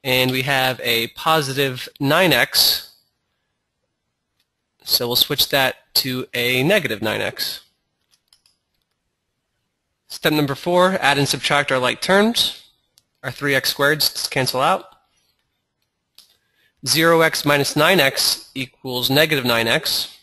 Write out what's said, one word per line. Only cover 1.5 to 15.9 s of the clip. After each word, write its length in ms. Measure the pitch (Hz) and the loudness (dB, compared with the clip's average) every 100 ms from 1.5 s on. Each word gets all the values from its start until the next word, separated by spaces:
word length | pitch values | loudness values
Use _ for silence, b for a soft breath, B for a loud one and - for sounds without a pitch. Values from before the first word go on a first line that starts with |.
| 135 139 127 - - | -2 -4 -4 -12 -4
nine 340 | 139 160 185 | 0 2 4
x. 640 | 127 131 - 156 - - _ _ _ _ _ _ _ _ _ _ _ _ _ _ _ _ _ _ _ | 4 2 2 2 0 -8 _ _ _ _ _ _ _ _ _ _ _ _ _ _ _ _ _ _ _
So 240 | - - 120 | -4 -4 -2
we'll 80 | 123 | 0
switch 320 | - 147 - | 0 0 0
that 280 | 143 131 - _ | 2 0 -2 _
to 320 | - 131 127 - | -4 -4 -6 -6
a 300 | 123 120 127 | -4 -2 0
negative 400 | 139 208 139 104 | 2 2 0 -4
nine 180 | 107 107 | -2 -2
x. 440 | 98 - - - _ _ _ _ _ _ _ _ _ _ _ _ _ _ _ _ _ _ _ _ _ _ _ _ _ | -4 -6 -8 -8 _ _ _ _ _ _ _ _ _ _ _ _ _ _ _ _ _ _ _ _ _ _ _ _ _
Step 260 | - 165 | -4 -2
number 220 | 151 147 | 0 -2
four, 380 | 135 180 180 185 190 | -4 -2 2 2 2
add 180 | 135 143 | 0 0
and 100 | 139 | 0
subtract 440 | 143 - 143 143 | -2 0 0 0
our 80 | 131 | 0
like 200 | 123 117 | 0 -2
terms. 680 | - 196 214 233 - - - _ _ _ _ _ | 0 2 2 0 -4 -6 -20 _ _ _ _ _
Our 80 | 135 | -12
three 240 | - 143 135 | -6 -2 0
x 180 | - | 0
squareds 560 | - 143 151 - - - | 0 0 2 -2 -2 -6
cancel 300 | 139 131 127 | -2 -2 0
out. 260 | 147 190 - _ _ _ _ _ _ _ _ _ _ | 0 0 -6 _ _ _ _ _ _ _ _ _ _